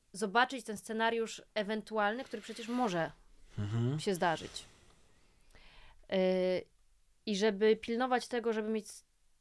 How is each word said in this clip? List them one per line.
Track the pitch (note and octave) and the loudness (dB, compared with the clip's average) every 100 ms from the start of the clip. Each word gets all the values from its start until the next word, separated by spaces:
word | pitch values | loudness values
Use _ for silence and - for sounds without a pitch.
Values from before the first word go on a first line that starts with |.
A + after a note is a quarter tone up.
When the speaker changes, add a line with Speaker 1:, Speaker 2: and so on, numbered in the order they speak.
| _ | _
Speaker 1:
zobaczyć | F#3 G#3 G#3 B3+ C4 A3+ | -6 0 2 2 0 -8
ten | G3+ | -10
scenariusz | - A3 A3+ A#3 A3 - - | -6 0 0 0 -4 -6 -8
ewentualny, | A3 G3+ A3 G3+ A3 G3+ A#3 | -4 -2 -4 -4 0 0 0
który | - A3 | -6 -10
przecież | - A3 A3 | -10 -12 -4
może | B3 A#3+ F3 D#3+ - - - - - | 0 2 2 -2 -4 -20 -20 -16 -6
Speaker 2:
Mhm. | G#2 A2+ A#2+ D3+ | -2 0 0 0
Speaker 1:
się | G#3 F3+ | 0 2
zdarzyć. | F3 D#3 - - - - - - - - _ _ - - - - - - - | 2 0 -4 -14 -16 -20 -20 -20 -20 -20 _ _ -20 -20 -20 -20 -20 -20 -2
Y, | F#3+ F#3 F#3 F#3 F#3 - _ _ _ _ _ - | 2 4 4 4 2 -2 _ _ _ _ _ -4
i | G3 | 2
żeby | A3 G3 A3 A3 | 2 4 4 4
pilnować | - A#3 B3+ B3 - | 2 -2 2 0 0
tego, | B3 A3+ | -2 0
żeby | A3 G#3+ | -2 0
mieć | A3 G#3 | -4 -4
s-, | - - _ _ _ | -16 -20 _ _ _